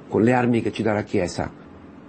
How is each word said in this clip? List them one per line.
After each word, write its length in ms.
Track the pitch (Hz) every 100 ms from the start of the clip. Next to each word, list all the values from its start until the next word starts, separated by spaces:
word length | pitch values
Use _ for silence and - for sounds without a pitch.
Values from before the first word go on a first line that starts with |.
| -
con 140 | 101
le 100 | 113
armi 300 | 127 120 117
che 100 | 101
ci 100 | -
dà 100 | 110
la 100 | 104
Chiesa. 480 | 101 104 87 - 78 - - - - -